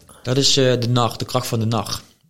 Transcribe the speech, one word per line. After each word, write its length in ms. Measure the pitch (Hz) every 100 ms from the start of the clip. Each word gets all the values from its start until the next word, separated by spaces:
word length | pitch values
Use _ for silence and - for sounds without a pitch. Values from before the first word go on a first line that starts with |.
| - -
Dat 140 | - 127
is, 200 | 135 -
eh, 240 | 131 120
de 80 | 117
nar, 300 | 123 113 -
de 60 |
kracht 220 | - 127 -
van 120 | 113
de 80 | 110
nar. 340 | 113 101 - - _ _